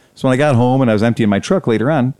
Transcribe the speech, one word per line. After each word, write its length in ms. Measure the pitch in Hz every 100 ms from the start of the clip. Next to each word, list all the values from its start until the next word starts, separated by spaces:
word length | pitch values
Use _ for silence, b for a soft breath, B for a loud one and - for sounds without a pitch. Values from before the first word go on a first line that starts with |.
| b
So 140 | - 131
when 60 |
I 20 | 127
got 180 | 151
home 260 | 120 123 135
and 80 | 123
I 20 |
was 80 | 107
emptying 260 | 117 113 107
my 120 | 98
truck 260 | - 190 -
later 240 | 110 120
on, 240 | 156 127